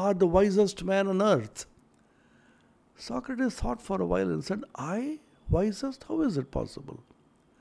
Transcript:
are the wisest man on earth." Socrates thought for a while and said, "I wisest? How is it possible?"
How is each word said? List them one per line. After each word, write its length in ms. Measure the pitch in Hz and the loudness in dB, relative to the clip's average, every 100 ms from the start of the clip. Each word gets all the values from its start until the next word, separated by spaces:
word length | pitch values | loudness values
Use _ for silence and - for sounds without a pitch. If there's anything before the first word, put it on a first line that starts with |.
are 120 | 196 | 0
the 180 | 190 180 175 | 4 4 6
wisest 460 | 208 196 202 196 180 | 4 4 2 0 -2
man 160 | 190 196 190 | 0 2 2
on 60 | 214 | 4
earth." 320 | 160 107 - - _ _ _ _ _ _ _ _ _ _ _ _ _ | 4 2 -12 -18 _ _ _ _ _ _ _ _ _ _ _ _ _
Socrates 560 | - 247 247 247 262 - | -8 -8 -6 -2 -2 -2
thought 260 | 240 247 | -4 -4
for 200 | - 190 | -4 -2
a 40 | 175 | 0
while 240 | 175 185 | 0 0
and 140 | 156 | -2
said, 200 | 147 190 - - | -4 -6 -6 -10
"I 440 | 151 202 269 311 _ _ - | -6 -4 -6 -8 _ _ 0
wisest? 560 | 156 208 202 269 262 - | 2 2 -2 -6 -8 -6
How 140 | 320 | 0
is 160 | 294 151 | 0 0
it 140 | 131 | -4
possible?" 520 | - - - - - - _ _ _ _ _ | -6 -8 -10 -14 -16 -18 _ _ _ _ _